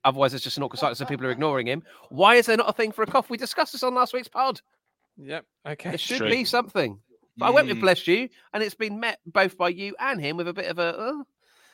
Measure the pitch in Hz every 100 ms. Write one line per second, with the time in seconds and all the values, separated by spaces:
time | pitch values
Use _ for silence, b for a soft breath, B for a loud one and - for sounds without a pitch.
0 | 139 135 135 127 123 - 139 - 147 120
1 | 143 139 131 123 156 135 117 139 - b
2 | b 135 196 240 233 226 226 208 220 214
3 | 220 269 - 233 - - 302 254 254 247
4 | 247 254 240 - 262 - - _ _ _
5 | _ - 139 156 - _ 147 151 180 170
6 | - 247 110 240 247 240 247 196 131 101
7 | _ _ _ - 233 262 262 196 190 175
8 | - 190 254 b b 208 214 - 220 208
9 | 233 - 165 180 190 185 180 175 196 196
10 | 269 233 143 165 170 175 - 170 170 -
11 | 220 294 277 _ b b b